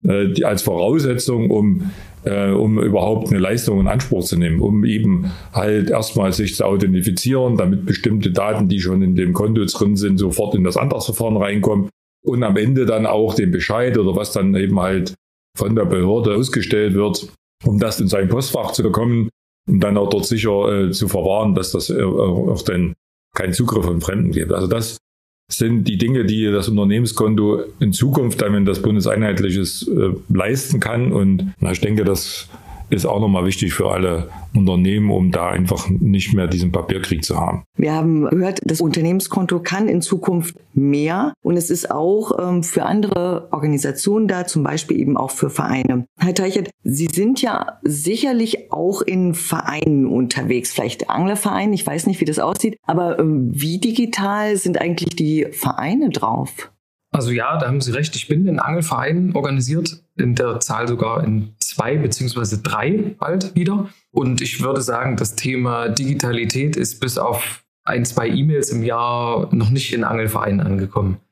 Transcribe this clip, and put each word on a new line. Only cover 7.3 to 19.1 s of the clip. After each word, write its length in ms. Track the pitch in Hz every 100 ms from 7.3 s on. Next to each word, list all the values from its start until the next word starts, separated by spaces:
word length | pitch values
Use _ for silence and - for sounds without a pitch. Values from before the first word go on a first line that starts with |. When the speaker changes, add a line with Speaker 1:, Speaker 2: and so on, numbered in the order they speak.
| 131 127 113
Speaker 1:
damit 280 | 92 95 92
bestimmte 460 | - 120 107 98
Daten, 360 | 90 101 107 101
die 120 | 98
schon 220 | 90 95
in 140 | 95 90
dem 180 | 92
Konto 320 | 90 104 110 95
drin 300 | - 101 104
sind, 220 | 101 95
sofort 380 | 98 87 110 107
in 80 |
das 140 | 90 87
Antragsverfahren 600 | 131 120 - 110 117 110
reinkommen 520 | 101 104 98 104 98 _ _ _
und 200 | - 123
am 140 | 117 98
Ende 280 | 110 135 120
dann 200 | 110 110
auch 280 | 107 110
den 180 | - 98
Bescheid 460 | 87 - 107 123 117
oder 180 | 95 92
was 160 | 104
dann 240 | - 98 95
eben 240 | 95 98
halt 360 | 92 95 90 - _ _ _ -
von 180 | 101 113
der 100 | 95
Behörde 500 | 92 90 110 110 104
ausgestellt 580 | 131 - 90 110 104
wird, 400 | 95 104 87 - - _ _ -
um 140 | 104
das 200 | 113 107
in 80 | 98
sein 220 | 101 95
Postfach 440 | 117 135 - -
zu 100 | -
bekommen 460 | 98 92 117